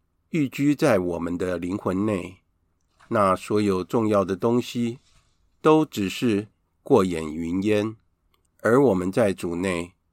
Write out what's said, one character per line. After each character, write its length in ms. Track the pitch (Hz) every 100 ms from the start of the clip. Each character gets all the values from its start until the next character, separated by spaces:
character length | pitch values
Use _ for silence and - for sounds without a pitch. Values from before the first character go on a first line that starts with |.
| _ _ _
寓 180 | - 135
居 280 | - 143 139
在 240 | 151 101
我 180 | 90 82
们 180 | 85 87
的 220 | 92 87
灵 180 | 87 101
魂 300 | - 92 110
内， 360 | 95 90 90 _ _ _ _ _ _ -
那 260 | 113 98
所 260 | 92 - 107
有 220 | 101 92
重 240 | 87 123 107
要 180 | 101
的 120 | 90 92
东 260 | 117 120
西 380 | 117 123 117 120 _ _ _ _ _ _
都 240 | 156 156
只 240 | 151 - 95
是 400 | - 123 101 110 _ _ _
过 220 | - 123
眼 220 | 95 82 78
云 360 | 80 82 92
烟， 320 | 104 104 107 110 _ _ _ _ _ _
而 220 | 107 127
我 120 | 131
们 160 | 92 90
在 220 | 123 104
主 240 | 87 87 85
内 380 | 95 85 87 _ _